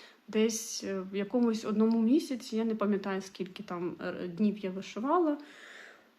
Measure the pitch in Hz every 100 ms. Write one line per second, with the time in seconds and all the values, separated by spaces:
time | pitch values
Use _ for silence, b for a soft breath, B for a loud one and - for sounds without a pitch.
0 | B B - 214 226 220 - - 190 196
1 | 190 196 202 254 233 220 - 214 220 226
2 | 220 302 - 247 - 220 226 220 202 196
3 | 196 190 190 - 185 - 208 175 175 -
4 | 180 - 180 170 208 202 185 185 - 208
5 | 262 349 320 294 B B B B B B
6 | B